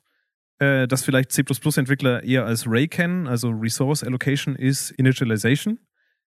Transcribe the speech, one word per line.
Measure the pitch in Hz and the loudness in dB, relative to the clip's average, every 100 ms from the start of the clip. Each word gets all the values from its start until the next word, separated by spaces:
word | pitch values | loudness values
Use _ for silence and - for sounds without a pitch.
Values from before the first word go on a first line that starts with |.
| _ _ _ _ _ - | _ _ _ _ _ 0
äh, | 139 135 127 | 2 2 2
das | 127 | -2
vielleicht | - 131 131 | 0 0 2
C | - | 0
plus | 139 131 | 0 0
plus | 156 147 | 0 0
Entwickler | 131 139 131 123 | 0 2 2 0
eher | 113 131 110 | 0 0 0
als | 113 120 | -2 0
Ray | 113 160 | 0 0
kennen, | - 170 180 147 | 0 -2 -2 -2
also | 120 117 | -2 -2
Resource | 110 113 - 135 151 | -2 -2 -2 0 -2
Allocation | 120 127 - 139 - 127 | -2 -4 -2 -2 -4 -2
is | 131 135 - | -2 -2 -4
Initialization, | - 131 127 120 110 - 147 208 226 _ _ _ _ _ | 2 2 4 0 0 2 0 0 -6 _ _ _ _ _